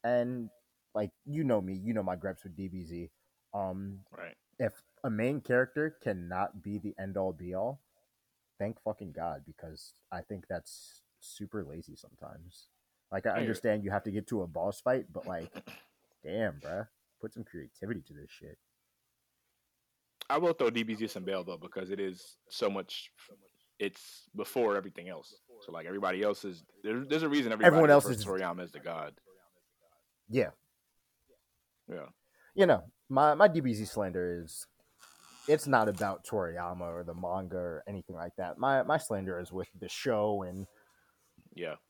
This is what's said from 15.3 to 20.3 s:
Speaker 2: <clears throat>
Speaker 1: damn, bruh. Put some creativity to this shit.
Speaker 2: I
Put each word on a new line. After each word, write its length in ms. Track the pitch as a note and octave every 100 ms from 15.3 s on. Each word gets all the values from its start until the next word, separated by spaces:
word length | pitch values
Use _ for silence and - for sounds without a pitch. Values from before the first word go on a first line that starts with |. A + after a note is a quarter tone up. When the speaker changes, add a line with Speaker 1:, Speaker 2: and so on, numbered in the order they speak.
| F2 E2
Speaker 2:
<clears throat> 680 | - - - _ _ _ _
Speaker 1:
damn, 360 | D2 G2+ G#2+ C#2+
bruh. 280 | C#2 F#2 A2 _ _ _
Put 140 | A2
some 100 | -
creativity 580 | G#2 F2 C2+ - G2 G#2
to 120 | C#2
this 160 | D2 D2
shit. 280 | - C#2+ - _ _ _ _ _ _ _ _ _ _ _ _ _ _ _ _
Speaker 2:
I 80 | -